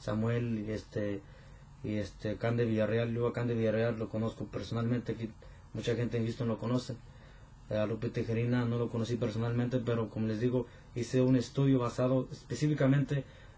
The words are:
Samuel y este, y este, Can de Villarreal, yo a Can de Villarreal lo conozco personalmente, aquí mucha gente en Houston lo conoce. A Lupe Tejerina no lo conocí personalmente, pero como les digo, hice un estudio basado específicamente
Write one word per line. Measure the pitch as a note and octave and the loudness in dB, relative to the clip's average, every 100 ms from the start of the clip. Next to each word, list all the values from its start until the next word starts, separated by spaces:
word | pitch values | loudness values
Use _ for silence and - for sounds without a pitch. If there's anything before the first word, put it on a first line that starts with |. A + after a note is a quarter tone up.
Samuel | - G#2+ A2+ A#2+ A#2+ A2 G#2+ | -4 0 2 0 0 -2 -2
y | |
este, | G#2 - A2 G#2 G2 - - - - - - | -6 -4 -4 -2 -4 -8 -18 -20 -20 -20 -10
y | - | -4
este, | G#2+ G2+ - A2 | -2 -4 -4 -4
Can | G2+ A#2 A#2 | 0 0 2
de | |
Villarreal, | A#2+ A2 G#2+ A2+ A#2 | 2 2 2 2 0
yo | A#2 A#2+ | 0 0
a | |
Can | A#2+ A#2+ | 0 0
de | |
Villarreal | A#2 A2 G#2+ A#2 A2 | 2 2 2 0 0
lo | A2 | -4
conozco | A2 A2+ - G#2 | -2 -2 -4 -8
personalmente, | - G2 A#2 A#2 B2 A2+ | -6 -4 -2 0 0 -2
aquí | A2+ A2+ - - - - | -6 -6 -10 -18 -20 -12
mucha | A#2 A2 | -6 -2
gente | A2+ A#2+ A#2 | 0 0 0
en | |
Houston | A2+ A2+ A#2 | -2 -2 -2
lo | G#2+ | -2
conoce. | A2+ B2 - A#2+ - - - - - - - | 0 -2 -2 -10 -12 -20 -20 -20 -20 -20 -4
A | G#2+ | 0
Lupe | G#2 A2 A#2+ | 0 -2 -2
Tejerina | B2 A2 A2+ A#2 B2 | -2 0 0 2 2
no | A#2 A#2+ | 2 0
lo | A#2 | 0
conocí | A2+ A2+ A#2 | -2 -2 0
personalmente, | A#2 G#2+ A#2 A#2 A#2+ B2+ | 0 0 0 0 0 0
pero | A#2 A#2 A2 | 0 0 0
como | A2+ A2 | -2 -2
les | G#2+ | 0
digo, | B2 B2+ A#2+ - - | 2 2 -2 -10 -10
hice | A#2+ A#2+ B2+ | -6 0 4
un | B2+ | 6
estudio | C3 A#2+ - C#3 C3 | 4 4 2 4 4
basado | A#2+ A#2 B2+ C3 B2+ | 2 2 2 2 0
específicamente | C#3 - A#2+ D3+ D3 C3+ C#3 C#3 C#3 - - - | -8 -8 0 2 4 6 4 4 -2 -4 -14 -20